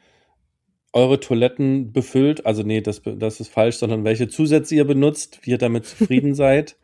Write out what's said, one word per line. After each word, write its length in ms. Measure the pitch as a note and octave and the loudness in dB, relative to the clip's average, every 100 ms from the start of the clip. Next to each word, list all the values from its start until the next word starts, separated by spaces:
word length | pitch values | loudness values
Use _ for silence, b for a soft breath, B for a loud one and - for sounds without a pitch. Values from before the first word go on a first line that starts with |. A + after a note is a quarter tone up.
| _ _ _ _ _ _ _ _ _ | _ _ _ _ _ _ _ _ _
eure 280 | A#2 B2+ C3+ | 2 2 2
Toiletten 760 | - A#2 B2 B2 C3+ C#3 A2+ | 0 0 0 0 -2 -2 -2
befüllt. 520 | C3 A#2 C3 C#3+ D3+ | -4 -2 0 0 0
Also 180 | A2 G#2+ | -2 -2
nee, 180 | G#2 A2 | -2 -2
das, 200 | G#2+ G#2 | -4 -6
das 360 | A2 G#2 A2 - | -10 -6 -8 -8
ist 80 | A2+ | -6
falsch, 300 | - A#2 - | 0 0 0
sondern 260 | A2+ A2 | -4 -2
welche 240 | G#2+ A2 A#2+ | -2 -2 -2
Zusätze 480 | - D#3 D3+ D3+ | -2 2 2 2
ihr 100 | D3+ | 0
benutzt, 540 | C#3+ C#3 D3 D3+ - - | 2 2 2 0 -14 -12
wie 80 | B2+ | -4
ihr 60 | B2 | -2
damit 280 | A#2+ A#2 | 0 -2
zufrieden 500 | - - A3 B2+ C#3+ | -6 -4 0 2 0
<laughs> 0 | |
seid. 420 | C#3 C3+ C#3 D3 _ | 2 2 2 0 _